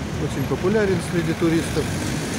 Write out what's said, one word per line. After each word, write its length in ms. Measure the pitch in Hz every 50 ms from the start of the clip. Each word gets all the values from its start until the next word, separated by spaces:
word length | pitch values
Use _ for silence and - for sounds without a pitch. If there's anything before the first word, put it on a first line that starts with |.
| - - - -
Очень 240 | 151 147 - 139 131 127
популярен 500 | 139 - - 185 214 220 208 190 185 170 - -
среди 220 | 180 170 160 160
туристов. 520 | 160 - 175 165 165 165 - - - 156 139 - - - - - - - - - -